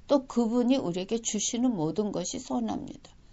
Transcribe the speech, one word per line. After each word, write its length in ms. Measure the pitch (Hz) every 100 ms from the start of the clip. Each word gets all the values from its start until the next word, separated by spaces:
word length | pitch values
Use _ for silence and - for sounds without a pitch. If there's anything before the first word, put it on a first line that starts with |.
| -
또 200 | 277 269
그분이 500 | 240 226 247 240 269
우리에게 420 | 175 175 190 226
주시는 560 | 226 208 - 240 254 202
모든 360 | 156 165 208
것이 260 | 170 180 -
선합니다. 720 | - 254 220 185 50 - - - -